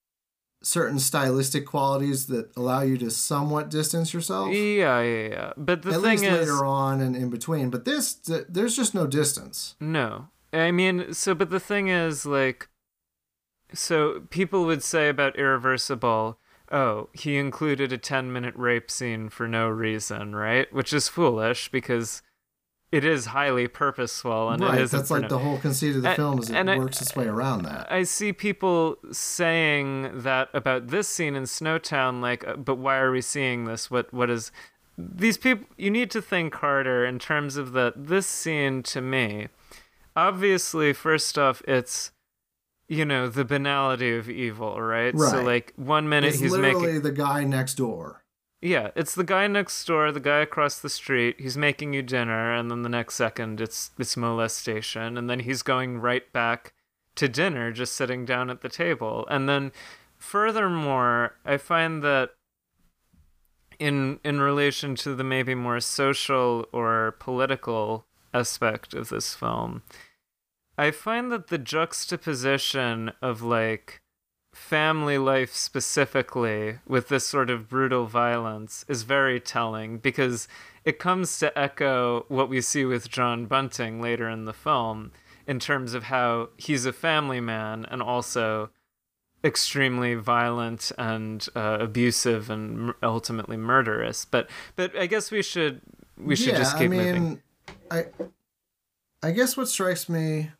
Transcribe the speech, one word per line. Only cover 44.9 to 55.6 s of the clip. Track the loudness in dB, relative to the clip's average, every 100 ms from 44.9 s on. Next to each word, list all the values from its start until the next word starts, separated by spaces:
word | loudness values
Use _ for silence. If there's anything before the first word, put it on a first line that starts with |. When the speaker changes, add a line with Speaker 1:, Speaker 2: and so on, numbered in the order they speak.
| 0 2 4
Speaker 2:
So, | 4 4
Speaker 1:
Right. | 2
Speaker 2:
like, | 2 0 -10
one | 0 2 4
minute | 4 4
Speaker 1:
It's | 2
Speaker 2:
he's | 2
Speaker 1:
literally | 4 4 4 2
Speaker 2:
making | 0
Speaker 1:
the | -2
guy | 0 0 2
next | 2 0 0
door. | 0 -2 -2 -10 -16 _ _ _ _
Speaker 2:
Yeah, | 0 0 0
it's | -2 -4
the | -2
guy | 2 2 2
next | 2 -2 -6 0
door, | 2 2
the | 2
guy | 2 2
across | 2 2 0 0
the | -6
street. | -6 0 2 2 0
He's | -6 0
making | 0 0 -2
you | -4
dinner, | -2 -2 0 0 0
and | -2 -2
then | -4
the | -2
next | -2 -4
second | -2 -2 -2 -6 -4
it's, | -6 -6 -10 -8
it's | -6 -2
molestation, | 0 0 -2 -2 -4 -6 -6 -6 -6 -6
and | -4
then | -4
he's | -2 -4